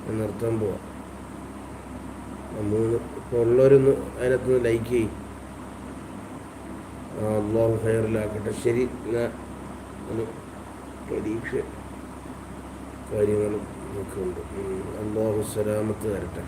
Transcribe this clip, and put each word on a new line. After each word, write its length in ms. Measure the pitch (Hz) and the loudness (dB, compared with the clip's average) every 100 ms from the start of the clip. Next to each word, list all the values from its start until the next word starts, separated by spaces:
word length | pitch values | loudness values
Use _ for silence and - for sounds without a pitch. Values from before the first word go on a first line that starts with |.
ഞാൻ 120 | - 110 | -2 -2
നിർത്താൻ 400 | 107 98 113 113 | 0 0 0 2
പോവാ. 180 | 107 90 - - - - - - - - - - - - - - - - - - | 2 -2 -8 -12 -12 -12 -12 -12 -12 -12 -12 -12 -12 -10 -10 -10 -10 -10 -8 -4
ആ 20 | 104 | 2
മൂന്ന് 240 | 107 113 113 - - | 4 4 2 0 -10
ഇപ്പൊ 180 | - 120 | -2 4
ഉള്ളവരൊന്ന് 560 | 117 123 135 139 135 135 - - | 6 10 12 12 10 6 0 0
അതിനകത്തുനിന്ന് 460 | 127 127 113 127 117 | 2 4 4 4 6
ലൈക്ക് 240 | 117 113 | 2 4
ചെയ്യും. 240 | 120 107 - - - - - - - - - - - - - - - - - - - - - | 2 2 -2 -12 -12 -14 -12 -12 -12 -12 -12 -12 -12 -12 -12 -12 -14 -12 -12 -10 -12 -10 -4
ആ, 40 | 107 107 | 0 2
അള്ളാഹു 320 | 104 113 113 110 110 | 2 4 6 4 4
ഖൈറിലാക്കട്ടെ. 680 | 113 110 110 107 104 104 101 | 2 4 2 0 -2 -4 0
ശരി, 200 | 123 120 123 - 107 | 2 4 2 -2 -2
എന്നാ 180 | 117 120 - - - - - - - - | 0 0 -2 -10 -12 -10 -12 -12 -12 -6
ഒരു 120 | 113 110 - - - - - - - - | -4 -4 -6 -12 -14 -14 -14 -14 -12 -6
പരീക്ഷ 420 | 110 107 113 - 131 - - - - - - - - - - - - - - - | -4 -2 -4 -2 -4 -4 -8 -12 -12 -12 -12 -12 -12 -12 -12 -12 -12 -12 -12 -4
കാര്യങ്ങളും 520 | 107 104 104 104 104 92 - - 101 | 2 4 4 2 0 -4 -10 -8 -6
ഒക്കെ 180 | 95 101 | -6 -4
ഉണ്ട്. 200 | 90 85 - 98 | -4 -4 -8 -6
ഉം, 220 | 98 95 98 101 | -4 -4 -4 -4
അള്ളാഹു 380 | 107 107 110 104 104 | -2 2 2 2 0
സലാമത്ത് 540 | - 104 107 107 104 110 | 0 0 2 0 -2 -2
തരട്ടെ. 300 | 98 87 82 | -2 -4 -6